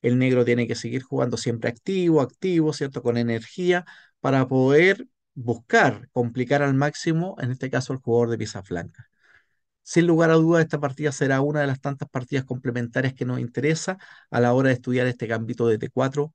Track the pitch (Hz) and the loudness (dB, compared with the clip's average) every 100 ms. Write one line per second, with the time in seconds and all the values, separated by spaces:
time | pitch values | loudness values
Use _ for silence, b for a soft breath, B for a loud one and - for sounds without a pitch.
0 | 131 123 127 127 120 120 117 131 117 127 | 2 2 2 2 2 2 0 -4 -6 -8
1 | 127 135 127 120 - 117 120 117 - 196 | -6 -4 -2 -2 -4 -4 -4 -6 -4 0
2 | 175 156 131 _ 190 175 156 143 139 135 | 4 4 2 _ -2 0 0 -2 -6 -4
3 | 123 117 117 117 113 - 180 180 175 B | -2 0 0 -2 -6 -6 0 0 -2 B
4 | B _ 135 135 127 131 131 143 180 196 | B _ 0 0 2 2 4 6 4 2
5 | 254 _ _ - 120 113 _ 233 170 104 | -6 _ _ -12 -6 -6 _ 4 4 2
6 | - - 120 120 123 143 143 135 143 - | -8 -4 -4 -2 0 2 2 2 0 -2
7 | 170 160 180 - 131 131 131 131 123 131 | -2 -2 -2 -6 -6 -6 -4 -4 -4 -8
8 | 127 117 120 113 107 101 95 87 85 _ | 0 2 2 -2 -6 -10 -8 -8 -8 _
9 | - b b b b b b _ - - | -20 b b b b b b _ -4 2
10 | 170 165 165 160 160 170 160 156 143 131 | 4 4 6 4 4 4 2 -2 -6 -4
11 | 151 139 139 135 143 151 143 135 139 139 | -6 -2 0 0 0 0 -2 -2 -6 -8
12 | - 135 120 139 131 127 131 120 120 123 | -8 -8 -6 -6 -4 -6 -6 -6 -4 -2
13 | 131 131 123 123 120 - 143 160 - 190 | -2 -4 -6 -4 -6 -4 -2 -2 -4 -10
14 | B B B 120 120 123 135 127 - 123 | B B B 0 2 4 2 0 -2 -2
15 | 123 123 110 113 113 117 117 110 127 - | 0 -2 -4 -4 -4 -2 0 0 -2 -2
16 | 135 143 147 | -2 -2 -6